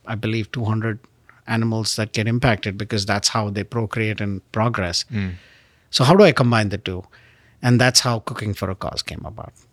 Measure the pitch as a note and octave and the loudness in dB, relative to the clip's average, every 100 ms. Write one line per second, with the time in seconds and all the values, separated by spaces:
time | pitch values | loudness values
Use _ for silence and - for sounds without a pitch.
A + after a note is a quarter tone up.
0 | - G#2+ A2 A2+ G#2+ B2 G#2+ A2 A2+ A2 | -8 -4 -2 -2 -4 -4 -2 0 -2 -6
1 | _ _ _ _ - A2+ A2+ A2+ G#2+ - | _ _ _ _ -4 -2 0 0 -2 -4
2 | G#2+ A#2 A2 A#2+ C3 G2+ G#2+ G2 G#2 G#2+ | -2 -2 0 2 4 2 -2 -6 -4 -4
3 | G2+ G2+ - A2+ G#2 G2+ G2 A#2 G#2+ A2+ | 0 0 0 0 -2 -4 -4 -4 -4 -2
4 | G#2+ G#2 G2+ F#2+ - A2 A#2 A2 F2 E2+ | -2 -2 -4 -6 -6 0 0 0 -2 -4
5 | - G#2+ F#2 F2 - _ _ _ - - | -4 -4 -6 -8 -16 _ _ _ -6 2
6 | C3 G3 F#3+ C3+ B2 A2+ G#2 G2 - F2+ | 6 8 8 6 4 4 2 -4 -6 -8
7 | - _ _ _ _ - B2 A#2+ B2+ - | -10 _ _ _ _ -4 2 4 4 4
8 | B2+ A2+ - A2+ G#2+ G2 F#2+ F#2 - - | 0 -2 -6 -6 -6 -4 -6 -4 -6 -6
9 | - D#2+ - - - _ - | -10 -12 -12 -14 -16 _ -2